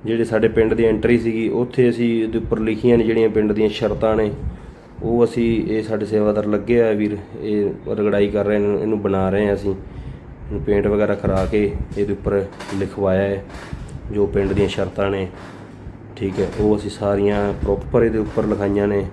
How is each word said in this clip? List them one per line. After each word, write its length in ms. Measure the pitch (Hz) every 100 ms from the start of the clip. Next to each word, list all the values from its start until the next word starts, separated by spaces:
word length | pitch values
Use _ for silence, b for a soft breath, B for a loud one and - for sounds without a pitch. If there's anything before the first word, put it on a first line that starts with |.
ਜਿਹੜੇ 200 | 104 113
ਸਾਡੇ 240 | 110 110 110
ਪਿੰਡ 260 | 113 110
ਦੀ 100 | 113
ਐਂਟਰੀ 340 | 113 107 113 120
ਸੀਗੀ, 300 | 113 110 110
ਉੱਥੇ 400 | - 123 - 123
ਅਸੀਂ 360 | 117 117 117
ਉਹਦੇ 140 | 110 113
ਉੱਪਰ 200 | 110 110
ਲਿਖੀਆਂ 400 | 110 107 123 120
ਨੇ 60 |
ਜਿਹੜੀਆਂ 240 | 110 113 110
ਪਿੰਡ 240 | 107 107
ਦੀਆਂ 160 | 104 107
ਸ਼ਰਤਾਂ 460 | 104 107 104 110 110
ਨੇ, 140 | 104 101 - B B B B -
ਉਹ 220 | 110 120
ਅਸੀਂ, 420 | 117 123 117 113 107
ਇਹ 160 | 110
ਸਾਡੇ 240 | 107 107 104
ਸੇਵਾਦਾਰ 400 | 107 104 104 104
ਲੱਗੇ 340 | 104 101 120
ਆ 80 | 113
ਵੀਰ, 240 | 104 104 101 - -
ਇਹ 500 | 104 104 98 - -
ਰਗੜਾਈ 380 | 104 104 101 101
ਕਰ 180 | 104 101
ਰਹੇ 120 | 104
ਨੇ, 220 | 104 101
ਇਹਨੂੰ 200 | 107 107
ਬਣਾ 260 | 101 95 95
ਰਹੇ 180 | 98 104
ਆ 40 |
ਅਸੀਂ, 160 | 98 98
ਇਹਨੂੰ 920 | 95 - - - - - - - 101
ਪੇਂਟ 240 | 104 101 101
ਵਗੈਰਾ 280 | 104 101
ਕਰਾ 300 | 101 98 95 92
ਕੇ 140 | 107 101 101 - 101
ਇਹਦੇ 160 | 101
ਉੱਪਰ 320 | 98 - 101 98 - - 98
ਲਿਖਵਾਇਆ 440 | 95 - 98 92
ਹੈ 220 | 98 98 - B B B B - -
ਜੋ 140 | 104 98
ਪਿੰਡ 260 | 101 98
ਦੀਆਂ 160 | 98 98
ਸ਼ਰਤਾਂ 420 | - 95 - 98
ਨੇ, 160 | 98 92 B B B B B B - - -
ਠੀਕ 220 | 110 98
ਹੈ, 80 | 92 -
ਉਹ 160 | 107 104
ਅਸੀਂ 140 | 101
ਸਾਰੀਆਂ 640 | - 101 101 101 104 101 98
ਪ੍ਰੋਪਰ 400 | 101 98 - 120
ਇਹਦੇ 160 | 117 110
ਉੱਪਰ 280 | 107 - 107
ਲਿਖਾਈਆਂ 420 | 101 101 101 101
ਨੇ। 160 | 101 95